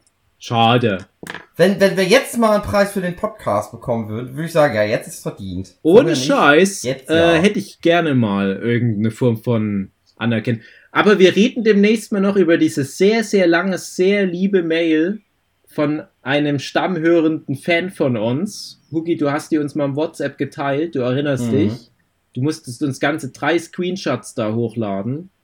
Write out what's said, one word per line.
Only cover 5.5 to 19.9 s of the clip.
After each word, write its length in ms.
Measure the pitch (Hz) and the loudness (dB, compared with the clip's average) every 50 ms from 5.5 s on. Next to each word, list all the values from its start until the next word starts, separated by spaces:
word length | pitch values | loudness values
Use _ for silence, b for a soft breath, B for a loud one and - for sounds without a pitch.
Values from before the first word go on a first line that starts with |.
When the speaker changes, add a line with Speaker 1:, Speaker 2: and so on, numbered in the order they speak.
| 90 92 95 - _ _ | -10 -10 -10 -12 _ _
Speaker 1:
Ohne 180 | - 151 180 233 | 2 6 6 6
Speaker 2:
Oder 100 | 285 - | 6 6
nicht? 140 | 330 131 127 | 0 0 0
Speaker 1:
Scheiß, 580 | 147 277 254 180 143 147 160 190 196 - - | 0 2 4 4 6 6 6 6 4 0 -4
Speaker 2:
Jetzt, 260 | - 123 135 - - - | -6 -6 -6 -6 -4 0
Speaker 1:
äh, 260 | 160 165 165 170 170 | 2 2 4 4 4
Speaker 2:
ja. 40 | 160 | 4
Speaker 1:
hätte 160 | 175 208 202 202 | 2 2 0 0
ich 200 | - - - _ | -6 -8 -16 _
gerne 340 | - 170 165 170 165 160 139 | 0 2 2 2 2 2 2
mal 420 | 127 117 104 98 98 98 98 98 | 2 2 2 0 0 0 -2 -2
irgendeine 540 | - - 117 120 117 120 117 107 101 107 113 | -2 -2 -2 0 0 0 0 0 0 -2 -2
Form 240 | 113 - 131 123 113 | -2 0 0 0 0
von 540 | 110 - 127 117 110 107 107 104 98 95 - _ _ _ _ _ | 0 -2 -2 0 0 0 -2 -2 -4 -6 -6 _ _ _ _ _
Anerkennung. 460 | _ 113 117 117 110 104 123 117 113 B B B B B B | _ -4 -2 -2 -2 -2 -2 -4 -4 B B B B B B
Aber 280 | - 147 160 202 208 170 | -2 2 4 4 6 6
wir 160 | 190 175 165 | 6 4 6
reden 260 | 185 208 - - 262 208 | 4 2 2 0 0 2
demnächst 460 | 226 208 202 202 208 226 220 - - | 2 4 4 4 4 2 0 -2 -4
mal 100 | 220 202 | -2 0
noch 140 | 190 202 202 | 0 0 2
über 200 | 202 175 160 170 | 2 2 2 2
diese 260 | 151 156 156 - 151 | 2 2 0 0 -2
sehr, 400 | 135 - - - 185 202 220 226 | -4 -4 -2 0 2 2 2 2
sehr 240 | 220 226 - 196 180 | -2 0 0 2 4
lange, 320 | 175 170 170 185 196 185 165 | 4 2 2 0 -2 -4 -6
sehr 480 | - - - - 180 190 202 208 196 | -8 -10 -4 0 2 2 2 2 0
liebe 360 | 185 170 175 190 196 196 185 170 | -2 -2 -2 -2 0 2 0 0
Mail 560 | 160 160 165 170 165 156 156 160 185 220 214 - _ _ _ _ _ _ _ _ _ | 0 0 0 0 2 2 2 0 -2 -4 -8 -12 _ _ _ _ _ _ _ _ _
von 340 | - - 151 147 151 156 - - _ _ | -4 -4 -2 -2 -2 -6 -8 -14 _ _
einem 360 | _ 123 139 147 147 147 143 135 | _ -4 -2 0 0 0 -2 -4
stammhörenden 960 | - - - 165 147 180 185 160 156 170 170 170 156 160 160 156 - - 139 | -6 -4 -2 -2 -2 -2 -4 0 2 2 4 4 4 2 -2 -2 -6 -8 -8
Fan 360 | 135 - - 170 170 180 185 | -6 -2 -2 -2 -2 -2 -6
von 260 | 190 - 160 135 123 | -4 -2 -2 -2 0
uns. 640 | 110 104 117 123 143 190 214 - - - - - _ _ _ | 0 -2 -2 -2 -2 -4 -6 -8 -14 -16 -18 -20 _ _ _
Hugi, 260 | 143 165 160 170 165 | -8 -6 -4 -4 -2
du 140 | - 147 143 | -2 -2 -2
hast 220 | 139 151 147 - | -2 -4 -4 -2
die 60 | 160 151 | -2 -2
uns 160 | 147 143 - | -2 -2 -2
mal 80 | 151 143 | -2 -2
im 120 | 139 | -2